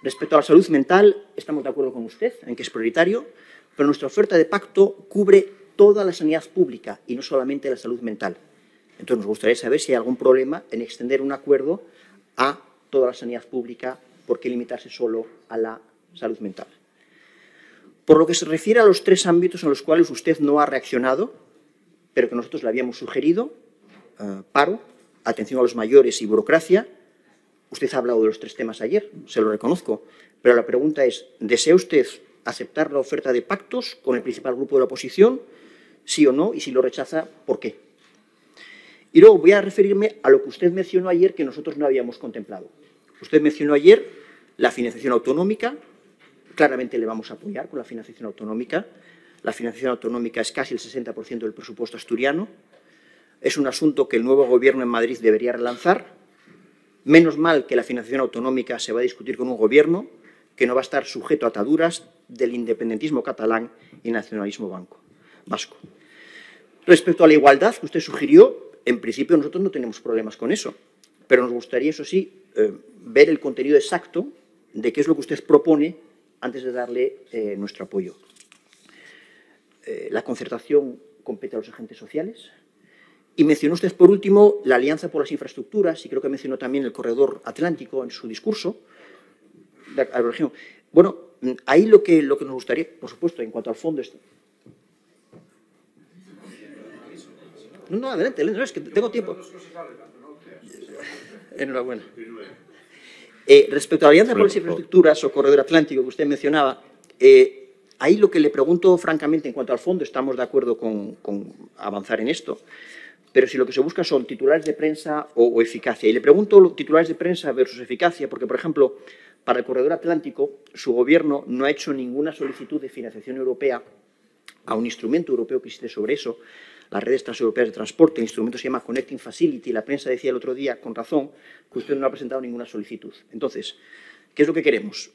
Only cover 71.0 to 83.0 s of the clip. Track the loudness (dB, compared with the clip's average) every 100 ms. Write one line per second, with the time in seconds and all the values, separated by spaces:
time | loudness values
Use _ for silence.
71 | _ _ _ 2 4 -4 -6 -4 -4 -6
72 | -4 -4 -4 _ _ -2 -2 -2 -20 -20
73 | -4 4 6 4 -4 -6 2 2 2 -8
74 | -6 -10 -10 -14 _ _ _ -6 -6 -2
75 | -2 -2 -2 -10 2 2 4 0 0 -6
76 | _ _ _ _ -10 -10 -10 -8 -8 -4
77 | -4 -4 _ -10 -8 -8 -10 -12 -10 -8
78 | -8 -14 _ _ _ _ _ _ _ _
79 | -20 -20 _ _ _ _ _ _ -14 -12
80 | -8 -10 -8 -10 -10 -12 0 0 0 -12
81 | _ _ -16 -14 -10 -12 -12 -16 -20 -20
82 | -10 -8 -8 -12 -20 _ _ _ _ _